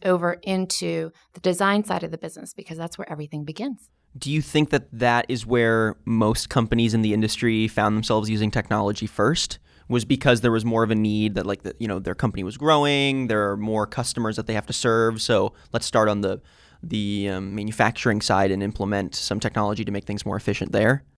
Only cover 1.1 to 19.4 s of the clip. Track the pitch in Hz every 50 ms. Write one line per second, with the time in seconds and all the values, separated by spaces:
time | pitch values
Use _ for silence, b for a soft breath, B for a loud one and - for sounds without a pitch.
1.1 | b b b b - 175 - 185 180 180 202 196 202 208 208 208 190 175 175 160
2.1 | 165 160 - 160 - - 180 - - - - - 165 160 165 170 - - 180 -
3.1 | 156 147 151 151 - 151 147 151 151 - 226 277 247 - - _ _ _ _ _
4.1 | - 131 - 135 147 156 143 - - 156 151 143 - 139 - - - 113 123 120
5.1 | 120 120 120 - 131 117 110 110 123 120 117 113 113 113 110 110 - - - -
6.1 | 113 113 110 107 110 - - - - 127 113 110 120 117 117 113 110 113 110 107
7.1 | 104 107 107 107 - - 120 113 113 110 110 110 - - 104 104 107 110 110 -
8.1 | 117 110 104 107 110 104 110 107 - 120 - - 107 104 101 101 107 - 110 104
9.1 | - - 101 127 165 - - - - b b b b b b - 123 120 110 -
10.1 | 135 123 - 143 123 113 107 120 113 113 110 117 113 113 113 107 113 107 107 107
11.1 | 104 107 107 110 98 101 85 98 98 - - 101 - - 117 107 95 95 92 95
12.1 | 87 - - 113 98 - 92 92 113 127 143 156 156 147 143 143 143 139 139 139
13.1 | 135 135 131 113 110 107 104 101 101 104 104 110 110 107 104 104 - - 120 -
14.1 | - 123 117 110 107 110 110 - 113 104 - - - - - 123 113 113 113 113
15.1 | 113 110 - - 117 98 95 104 b b b b - 117 - - - 117 110 107
16.1 | 104 101 101 95 95 - b b b b b b b b - 165 117 107 104 101
17.1 | 101 101 101 101 95 95 98 95 101 107 104 107 107 - 110 110 - - - 123
18.1 | 104 107 - - 104 98 98 98 95 98 98 104 110 - 101 98 104 101 98 87
19.1 | - - - - 98 107